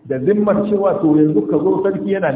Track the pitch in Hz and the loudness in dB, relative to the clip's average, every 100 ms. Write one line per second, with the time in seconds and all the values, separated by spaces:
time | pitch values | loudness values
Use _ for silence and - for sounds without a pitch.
0 | - 131 160 208 208 190 208 202 196 - | -8 -4 0 2 2 0 0 0 0 0
1 | 165 151 151 156 - 151 185 190 196 190 | 2 4 4 2 0 -2 0 0 -2 -4
2 | 202 196 165 | -4 -2 -2